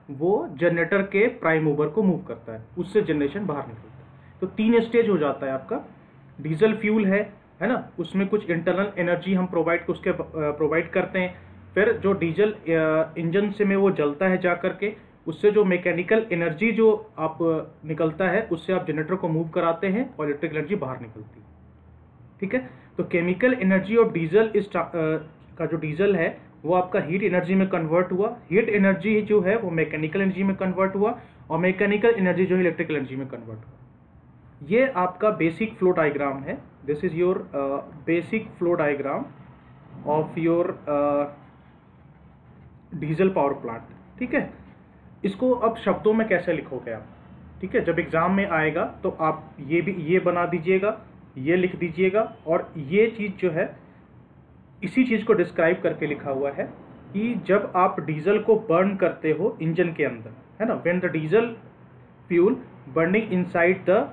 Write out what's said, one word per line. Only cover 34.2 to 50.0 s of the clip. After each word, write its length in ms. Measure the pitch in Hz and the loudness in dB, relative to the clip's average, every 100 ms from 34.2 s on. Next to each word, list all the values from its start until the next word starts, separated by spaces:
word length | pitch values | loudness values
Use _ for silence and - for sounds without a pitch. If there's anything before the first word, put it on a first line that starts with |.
| - - - - | -20 -20 -20 -20
ये 240 | 143 220 262 | 0 2 2
आपका 420 | 185 180 180 214 | 2 -2 0 -2
basic 440 | 208 165 165 220 | 2 -2 -2 -6
flow 180 | - 185 | 0 2
diagram 480 | 170 151 143 143 135 | 4 2 0 -4 -6
है। 180 | 143 233 - - 147 | -8 -12 -14 -16 -6
This 160 | 147 185 | -4 -2
is 80 | |
your, 240 | 160 180 196 196 143 | 0 0 0 -4 -6
uh, 220 | 139 139 - - - | -4 -4 -8 -12 -2
basic 320 | 170 170 220 | -2 0 -6
flow 380 | 220 - 175 170 | -6 -4 0 2
diagram 440 | 147 139 135 165 277 - - - - - - - 147 | 2 0 -2 -6 -8 -14 -20 -20 -20 -20 -20 -12 -2
of 400 | 151 156 - 165 | 0 0 -2 0
your, 260 | 170 180 190 - | 2 0 -4 -4
uh, 340 | 147 143 143 143 - - - - - - - - - - - - - - - - 156 | 0 2 2 -2 -6 -20 -20 -20 -20 -20 -20 -20 -20 -20 -20 -20 -20 -20 -20 -14 -8
diesel 340 | 151 160 190 185 | -4 2 2 2
power 240 | 143 139 | 0 -2
plant। 580 | 120 113 - - - - | -6 -10 -14 -20 -20 -10
ठीक 140 | 247 | -2
है, 200 | 294 - - - - - - - - | -2 -2 -10 -20 -20 -20 -20 -20 -6
इसको 280 | 196 - 254 | -6 0 0
अब 240 | 247 226 220 | 2 0 0
शब्दों 380 | - 190 214 | -2 0 2
में 140 | 220 220 | 2 2
कैसे 260 | 175 175 | 0 0
लिखोगे 380 | 160 - 127 120 | -4 -4 -10 -8
आप? 140 | 110 - - - - - - | -12 -12 -20 -20 -20 -20 -12
ठीक 140 | 190 240 | -4 -2
है, 80 | |
जब 160 | 170 165 | 0 -2
exam 340 | 165 160 175 | 0 0 2
में 160 | 196 196 | 2 2
आएगा 360 | 160 156 156 226 | 0 0 0 -4
तो 320 | - 185 - | -4 -6 -2
आप 320 | 160 151 - - | -2 -2 -10 -16
ये 220 | 135 165 | -2 -2
भी, 100 | 175 | -2
ये 280 | 180 | -4